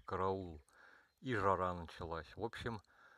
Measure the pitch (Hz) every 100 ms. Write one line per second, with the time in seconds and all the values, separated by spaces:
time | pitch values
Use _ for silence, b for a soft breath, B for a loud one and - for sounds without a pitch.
0 | - 92 95 95 90 76 - B B B
1 | B B 131 110 98 92 90 87 82 -
2 | 85 82 - - 113 - 117 110 - B
3 | B